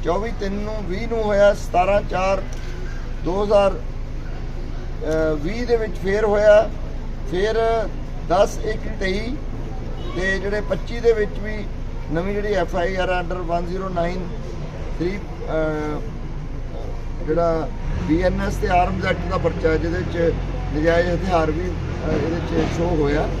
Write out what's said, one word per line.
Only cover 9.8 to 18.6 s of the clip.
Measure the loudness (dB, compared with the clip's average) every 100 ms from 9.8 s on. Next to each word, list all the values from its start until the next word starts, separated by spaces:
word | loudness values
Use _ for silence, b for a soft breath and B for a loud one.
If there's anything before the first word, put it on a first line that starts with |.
| -6 -6 -4 -2
ਤੇ | 0 0
ਜਿਹੜੇ | 0 -2
ਪੱਚੀ | -2 -2 -2 0
ਦੇ | 4
ਵਿੱਚ | 4 2 -2
ਵੀ | -4 -4 -6 -6 -6 -6 -2
ਨਵੀਂ | -2 0
ਜਿਹੜੀ | -2 0
ਐਫ | 0 0 0
ਆਈ | 0 0
ਆਰ | 0
under | 0 -2 -4
ਵਨ | -2 -2 -2
ਜ਼ੀਰੋ | -4 -4
ਨਾਈਨ | -2 -2 -2 -4 -6 -6 -6 -8 -6 -6 -2
ਥ੍ਰੀ, | -2 -2
ਅ, | -6 -8 -4 -2 -2 -2 -2 -4 -4 -6 -6 -6 -6 -6 -6 -6 -6 -6 -6 -4 0
ਜਿਹੜਾ | 2 2 2 -2 -4 -2 -2
ਬੀ | 2 2
ਐਨ | 4 2 0
ਐਸ |
ਤੇ | 0